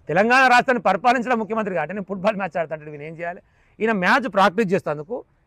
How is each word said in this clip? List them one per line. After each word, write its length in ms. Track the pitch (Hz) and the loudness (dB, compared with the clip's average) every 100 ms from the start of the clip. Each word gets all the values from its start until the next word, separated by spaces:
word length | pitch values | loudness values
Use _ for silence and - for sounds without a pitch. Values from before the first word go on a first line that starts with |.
| - | -4
తెలంగాణ 360 | 160 226 262 262 | 0 4 4 6
రాష్ట్రాన్ని 340 | 247 262 240 | 4 4 0
పరిపాలించిన 520 | 185 190 240 254 226 | 0 0 2 2 0
ముఖ్యమంత్రి 400 | 233 220 220 202 175 | -2 -2 -4 -4 -4
కాబట్టి 180 | 151 | -4
నేను 120 | 202 185 | -6 -8
ఫుట్బాల్ 260 | 196 202 196 | -4 -2 -2
మ్యాచ్ 220 | 185 180 | -4 -4
ఆడుతుంటే 340 | 156 156 151 | -6 -8 -12
ఈయన 100 | 147 | -14
ఏం 140 | 156 160 | -14 -12
చేయాలి? 220 | 170 185 _ _ _ - | -12 -12 _ _ _ -4
ఈయన 120 | 220 | -2
మ్యాచ్ 360 | 208 180 262 240 | 2 2 2 2
ప్రాక్టీస్ 400 | 196 202 185 196 | 2 2 2 0
చేసేందుకు, 420 | 185 170 151 156 254 - _ | 0 -2 -6 -8 -12 -14 _